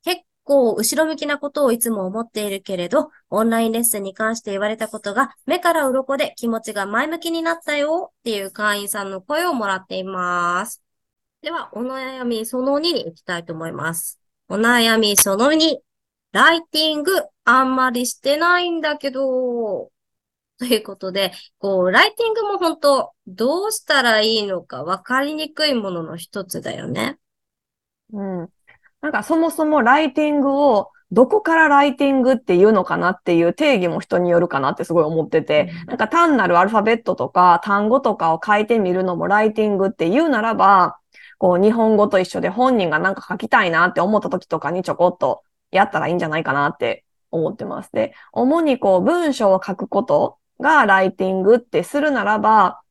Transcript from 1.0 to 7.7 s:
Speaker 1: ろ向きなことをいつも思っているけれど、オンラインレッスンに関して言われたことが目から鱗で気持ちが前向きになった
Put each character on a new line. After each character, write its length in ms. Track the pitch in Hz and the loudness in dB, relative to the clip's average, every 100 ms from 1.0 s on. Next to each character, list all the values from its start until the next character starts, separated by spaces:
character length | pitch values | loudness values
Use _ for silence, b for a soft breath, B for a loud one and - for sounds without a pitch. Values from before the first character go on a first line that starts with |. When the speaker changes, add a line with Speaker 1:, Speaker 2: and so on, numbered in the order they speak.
Speaker 1:
ろ 40 | 311 | -2
向 80 | 311 | -2
き 100 | 294 | -6
な 120 | 285 | -6
こ 100 | 285 | -6
と 160 | 302 | -2
を 80 | 277 | 0
い 60 | 240 | 0
つ 120 | 240 | -2
も 140 | 214 | -4
思 160 | 185 214 | -6 -8
っ 100 | 233 | -8
て 160 | 214 208 | -8 -6
い 40 | |
る 100 | 196 | -8
け 160 | - 185 | -8 -6
れ 140 | 208 | -2
ど、 180 | 285 302 B _ | -2 -2 B _
オ 120 | 202 | -2
ン 40 | 226 | 0
ラ 120 | 226 | 0
イ 100 | 226 | 0
ン 20 | |
レ 80 | 226 | -2
ッ 40 | |
ス 160 | 233 208 | -2 -4
ン 20 | |
に 100 | 196 | -8
関 240 | 190 220 226 | -6 -4 -4
し 60 | |
て 80 | - | -8
言 100 | 196 | -6
わ 80 | 208 | -4
れ 80 | 220 | -6
た 100 | 220 | -8
こ 140 | 220 | -8
と 140 | 202 | -6
が 200 | 202 247 _ - | -4 -4 _ -4
目 120 | 349 | -2
か 120 | 359 | 0
ら 160 | 330 277 | 0 0
鱗 300 | 262 262 277 | -2 -4 -4
で 160 | 285 - | -4 -4
気 100 | 233 | -4
持 140 | 226 | -4
ち 120 | 226 | -6
が 100 | 202 | -8
前 220 | 196 220 302 | -4 -4 -4
向 120 | 330 | -6
き 120 | 330 | -6
に 120 | 330 | -4
な 100 | 330 | -4
っ 60 | 330 | -6
た 100 | - | -4